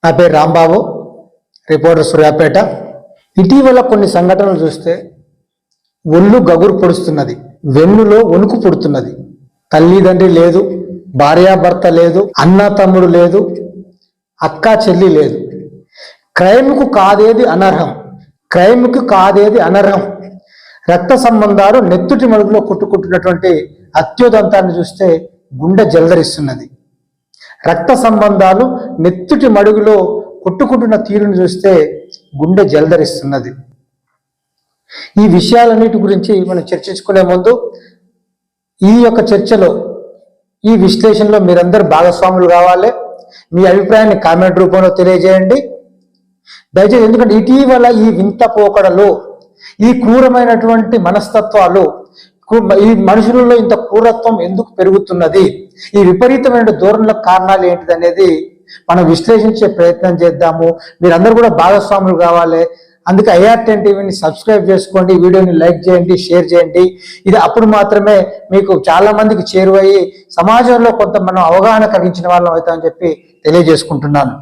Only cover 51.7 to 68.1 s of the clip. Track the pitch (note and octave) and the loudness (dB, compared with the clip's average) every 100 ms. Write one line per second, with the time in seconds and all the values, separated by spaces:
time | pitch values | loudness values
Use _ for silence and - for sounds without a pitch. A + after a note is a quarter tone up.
51.7 | F3+ F3 - - _ _ _ _ A3+ G3 | 2 -2 -4 -20 _ _ _ _ -2 2
52.7 | F#3+ G#3+ A3+ F#3 G#3+ A3 B3 B3 A#3+ G#3 | 2 2 2 2 0 2 0 2 2 0
53.7 | G3+ - G#3 A#3 A3+ A#3 G#3+ E3+ F#3+ - | -2 -2 0 0 0 -4 -4 -4 -6 -8
54.7 | - F#3+ G3 G3 F3 E3 F#3 F#3 - - | -2 0 0 -2 -4 -2 0 0 -2 -18
55.7 | _ - G3+ F#3 F#3 B3 C4+ C4+ A#3+ A3 | _ -6 0 2 2 0 0 0 0 0
56.7 | - F#3 G#3+ A3 G#3+ - F#3 F#3 F#3+ F3+ | 0 0 0 -2 -2 0 0 0 0 0
57.7 | F3 E3+ E3 F3 E3+ F#3 D#3+ - _ _ | -4 -4 -2 -2 0 0 0 -6 _ _
58.7 | - - F3 E3 E3 - A3+ A3 A3 G3+ | -20 -4 0 2 0 2 2 2 0 -2
59.7 | - E3+ E3+ F#3 F3 E3+ - E3+ D#3+ E3 | 0 0 0 -2 0 -2 0 -4 -2 -4
60.7 | E3 - _ F3 E3+ G3+ A3+ A#3 G3 F#3 | -4 -12 _ 0 2 2 2 2 2 2
61.7 | G3+ G3 G3+ F#3 E3+ F3 E3+ E3 E3 E3 | 2 0 -2 0 0 2 2 0 -2 -4
62.7 | - _ _ - F#3+ G#3+ F3 G3+ A#3 A3+ | -6 _ _ -4 0 2 2 4 2 0
63.7 | G#3+ G#3 G3 G3 - D#3+ D#3 - G#3+ F#3+ | -2 0 -2 -4 -6 -6 -6 -2 -2 0
64.7 | F#3+ - F#3+ F3+ F3+ F3+ F#3+ F#3 E3 E3 | -6 -4 -4 0 2 2 2 0 0 0
65.7 | E3+ F#3 F3+ F3 F#3 F3+ E3+ E3 F3 E3 | 0 0 0 0 -2 0 -2 0 0 0
66.7 | F3 F#3 F3+ - - - G#3+ A3+ A#3 A3 | 0 0 -2 -20 -10 -2 0 0 0 0
67.7 | G#3+ G3 G#3 G3+ | 2 0 0 2